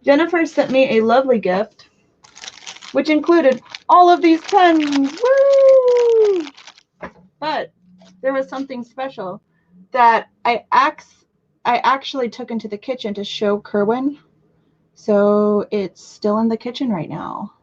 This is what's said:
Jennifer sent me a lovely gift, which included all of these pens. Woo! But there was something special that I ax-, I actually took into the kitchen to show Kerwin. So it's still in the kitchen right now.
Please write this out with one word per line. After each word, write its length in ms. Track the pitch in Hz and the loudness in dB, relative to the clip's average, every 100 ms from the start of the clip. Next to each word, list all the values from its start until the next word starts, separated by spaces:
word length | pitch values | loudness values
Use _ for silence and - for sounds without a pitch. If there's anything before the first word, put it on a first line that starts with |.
Jennifer 420 | - 285 330 339 320 | 2 0 0 -2 -4
sent 240 | - 277 | -4 -2
me 280 | 262 262 220 | 0 2 2
a 60 | |
lovely 340 | 220 240 269 240 | 2 0 2 -2
gift, 500 | 185 185 220 _ _ _ _ _ _ - - - - - - | 0 -4 -6 _ _ _ _ _ _ -20 -20 -20 -20 -20 -6
which 180 | 262 277 | -6 0
included 520 | 302 302 339 269 240 - - _ | -2 2 2 2 0 -8 -20 _
all 200 | 330 349 | 4 6
of 140 | 349 | 4
these 180 | 349 320 | 4 0
pens. 800 | - 403 359 320 294 285 277 311 | 2 2 4 2 0 -2 -2 -2
Woo! 1200 | 494 539 554 554 539 523 508 494 480 453 427 370 294 _ - _ _ _ - _ _ _ | 0 2 4 4 6 6 4 2 2 2 2 0 -4 _ -20 _ _ _ -20 _ _ _
But 320 | 294 277 - _ _ _ _ _ | -6 -6 -8 _ _ _ _ _
there 100 | 262 | -6
was 160 | 269 269 | -4 -6
something 360 | 269 269 254 | -10 -12 -12
special 580 | 233 - 262 262 190 185 _ _ _ _ _ | -16 -12 -12 -10 -12 -12 _ _ _ _ _
that 360 | 254 233 226 - _ | 2 4 4 -2 _
I 200 | 233 233 _ | -4 -4 _
ax-, 520 | 233 277 302 - _ _ _ _ _ | 0 0 -2 -20 _ _ _ _ _
I 140 | - 240 | -4 -2
actually 500 | - 269 - 277 240 | -2 -4 -6 -8 -8
took 220 | - 247 | -8 -10
into 180 | 233 208 | -10 -10
the 100 | 208 | -14
kitchen 360 | - 254 220 | -10 -10 -8
to 100 | 202 | -10
show 340 | 202 - 208 208 | -10 -6 -4 -4
Kerwin. 600 | - 208 202 240 269 285 _ _ _ _ _ _ _ | -4 -4 -2 -2 -4 -8 _ _ _ _ _ _ _
So 720 | _ - 208 208 208 208 208 - | _ -2 0 2 2 0 -2 -4
it's 320 | 208 190 _ | -6 -8 _
still 360 | - - 208 208 | -20 -8 -4 -2
in 100 | 226 | -2
the 80 | 226 | -4
kitchen 340 | 240 240 269 | -8 -8 -6
right 180 | 190 165 | -6 -6
now. 440 | - - - 208 _ | -10 -12 -12 -14 _